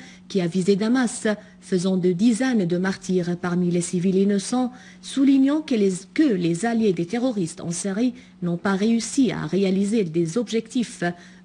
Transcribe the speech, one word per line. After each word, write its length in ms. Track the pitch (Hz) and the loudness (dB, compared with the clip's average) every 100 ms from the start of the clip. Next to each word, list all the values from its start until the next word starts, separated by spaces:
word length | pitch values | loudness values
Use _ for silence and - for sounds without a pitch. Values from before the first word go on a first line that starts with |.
| - - - | -12 -20 -6
qui 120 | 196 | -2
a 60 | 175 | 0
visé 300 | 185 185 190 | 0 2 2
Damas, 500 | 220 262 240 - 214 208 - - | 2 0 0 -2 -2 -4 -8 -16
faisant 380 | - 185 190 185 | -4 -2 0 0
de 140 | 180 | 0
dizaines 520 | 175 240 208 262 226 | 2 2 2 2 2
de 140 | 170 175 | 0 0
martyrs 580 | 190 190 - 185 175 175 | -2 -4 -2 -2 0 -4
parmi 340 | 175 175 175 | -2 0 0
les 120 | 175 | 0
civils 340 | 170 180 190 190 | -2 -2 0 2
innocents, 560 | 202 202 - 247 247 - - - | 2 0 0 -2 -2 -6 -20 -20
soulignant 580 | - 262 277 269 269 311 | -8 0 4 4 4 2
que 140 | 302 | 0
les, 180 | 226 196 180 - | 2 2 0 -6
que 80 | - | 0
les 420 | 311 185 170 170 | 2 2 0 0
alliés 300 | 233 226 214 | 0 0 0
des 100 | 170 | 0
terroristes 560 | 170 233 262 208 160 - | -2 -2 -2 -2 -4 -6
en 100 | 170 | -8
Syrie 440 | 170 202 196 247 - - - | -6 -4 -2 -2 -2 -16 -8
n'ont 160 | 175 170 | -4 -2
pas 180 | 202 | -2
réussi 560 | 190 220 233 - - 226 | 0 2 0 0 0 2
à 160 | 151 156 | 0 -2
réaliser 580 | 180 196 190 202 226 | 0 2 2 0 0
des 340 | 170 165 160 240 | 0 0 -2 -2
objectifs 640 | 226 220 220 254 - - 175 - - - | -2 -4 -2 -4 -4 -4 -6 -6 -14 -20